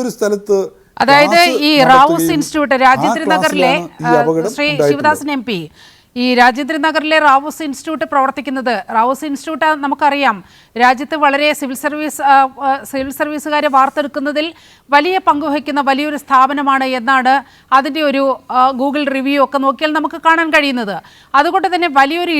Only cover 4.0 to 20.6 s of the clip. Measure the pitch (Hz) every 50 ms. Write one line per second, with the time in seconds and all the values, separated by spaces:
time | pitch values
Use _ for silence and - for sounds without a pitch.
4 | 156 151 - 151 143 156 160 165 160 214 254 294 294 302 294 - 302 - 285 285
5 | 294 302 302 - 285 302 285 269 208 240 214 170 156 151 _ _ - - _ _
6 | _ _ - 247 247 254 247 240 240 254 226 269 294 254 320 302 285 320 302 311
7 | 294 311 320 311 302 294 269 269 285 302 - - 320 285 262 - - 320 311 -
8 | 320 311 294 277 262 269 269 294 240 285 262 262 233 247 233 196 - - 226 220
9 | 233 254 269 269 311 302 285 262 - 330 320 254 330 320 311 285 285 277 294 285
10 | 311 285 277 285 277 247 214 180 - _ _ _ _ _ - 220 247 247 262 240
11 | 294 - 330 302 302 277 277 285 294 302 285 - 294 247 269 - - 294 294 302
12 | 311 294 - - 285 277 269 269 269 262 233 226 277 269 269 269 - - - 269
13 | 262 277 262 - 311 302 302 285 - 311 294 294 294 294 262 262 269 277 - 302
14 | 285 285 - 294 269 294 285 302 311 339 320 - - - - _ _ - 277 294
15 | 294 359 370 381 - 381 302 294 320 302 285 302 - 302 269 294 269 269 269 262
16 | 294 302 294 277 - - 277 254 262 262 285 294 277 277 269 269 269 262 254 254
17 | 220 269 277 262 247 254 262 269 240 _ _ _ _ - 262 269 262 311 269 311
18 | 302 285 262 277 277 269 254 - _ - 226 254 254 269 277 240 269 285 262 302
19 | 294 269 269 269 262 277 285 285 262 262 - 277 269 269 254 - 320 302 302 320
20 | 294 294 339 330 - 330 330 330 330 320 330 311